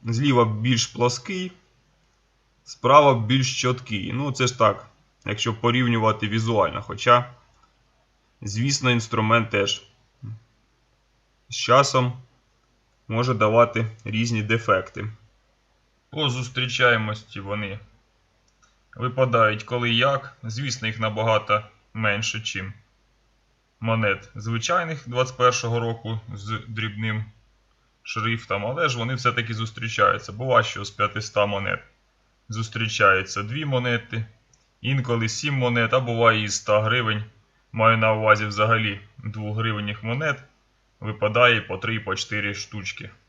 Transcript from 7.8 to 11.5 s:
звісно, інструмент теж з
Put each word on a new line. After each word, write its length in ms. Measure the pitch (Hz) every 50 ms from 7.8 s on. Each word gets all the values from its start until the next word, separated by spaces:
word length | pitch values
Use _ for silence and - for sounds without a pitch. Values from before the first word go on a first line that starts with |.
| _ _ _ _ _ _ _ _ _ _ _ _ -
звісно, 480 | 104 98 110 117 139 143 - - 127
інструмент 600 | 123 120 110 - - 113 110 107 113 117 110 110
теж 320 | - 101 98 101 - - - _ _ _ _ _ _ _ - 107 113 - _ _ _ _ _ _ _ _ _ _ _ _ _ _ _ _ _ _ _ _ _
з 60 | _